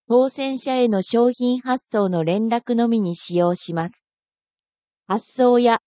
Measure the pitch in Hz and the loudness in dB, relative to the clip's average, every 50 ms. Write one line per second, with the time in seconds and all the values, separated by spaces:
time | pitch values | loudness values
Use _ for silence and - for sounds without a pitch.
0 | _ - 233 247 262 269 - - 269 269 269 254 - 277 262 254 247 240 208 190 | _ 0 2 2 2 2 -2 -4 -6 -6 -6 -6 -4 -2 0 0 2 2 2 0
1 | 190 - - 233 240 247 247 - 247 247 247 254 247 262 254 262 - _ - 214 | -2 0 0 2 2 2 0 0 -2 -2 -2 -2 -2 -4 -4 -4 -6 _ -2 0
2 | 202 190 180 170 160 160 175 208 226 226 233 240 - - 240 226 240 233 233 226 | 0 0 0 -2 0 0 -2 -2 -2 -2 -2 -4 -2 -2 0 0 2 2 2 0
3 | 202 175 170 - - - 175 175 175 175 180 180 - - 175 165 165 185 233 - | 0 -2 -4 -6 -8 -4 0 2 2 2 0 -2 -4 -8 -6 -6 -6 -8 -10 -16
4 | _ _ _ _ _ _ _ _ _ _ _ _ _ _ _ _ _ _ _ _ | _ _ _ _ _ _ _ _ _ _ _ _ _ _ _ _ _ _ _ _
5 | _ - 185 220 - - - - 254 247 247 240 240 240 226 220 _ | _ -6 -4 -4 -6 -6 -2 0 2 4 4 4 4 2 2 0 _